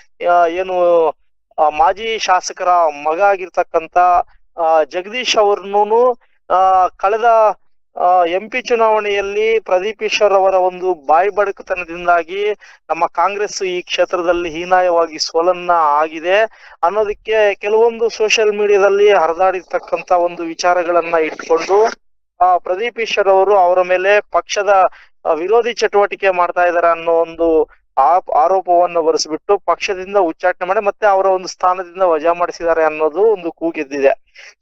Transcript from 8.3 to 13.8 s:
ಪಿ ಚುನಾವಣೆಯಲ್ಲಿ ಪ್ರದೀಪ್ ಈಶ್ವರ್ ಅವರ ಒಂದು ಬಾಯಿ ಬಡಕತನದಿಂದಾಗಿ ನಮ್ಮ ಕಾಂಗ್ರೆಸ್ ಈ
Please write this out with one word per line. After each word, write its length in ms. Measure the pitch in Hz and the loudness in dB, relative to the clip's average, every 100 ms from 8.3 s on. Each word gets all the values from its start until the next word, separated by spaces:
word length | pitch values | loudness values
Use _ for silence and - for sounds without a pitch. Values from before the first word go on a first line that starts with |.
| 185 214 | -2 -6
ಪಿ 120 | 254 | -8
ಚುನಾವಣೆಯಲ್ಲಿ 1000 | 247 233 226 220 208 202 196 202 220 226 | -2 0 2 0 -2 -4 -4 -2 -2 -2
ಪ್ರದೀಪ್ 420 | - 180 196 208 | 0 -2 -2 -6
ಈಶ್ವರ್ 300 | 214 - 208 | -6 0 2
ಅವರ 220 | 196 190 | 2 2
ಒಂದು 400 | 190 185 180 185 | 2 0 -2 -4
ಬಾಯಿ 360 | 170 135 156 196 | -4 0 2 2
ಬಡಕತನದಿಂದಾಗಿ 1200 | 190 202 196 - 185 170 170 175 175 165 190 208 202 - - - | -2 -4 -6 -8 -8 -8 -6 0 0 -2 -4 -4 -6 -10 -18 -8
ನಮ್ಮ 160 | 160 165 | -4 -4
ಕಾಂಗ್ರೆಸ್ 560 | - 180 202 208 - | -2 -2 -2 -6 -6
ಈ 200 | 190 180 | -6 -6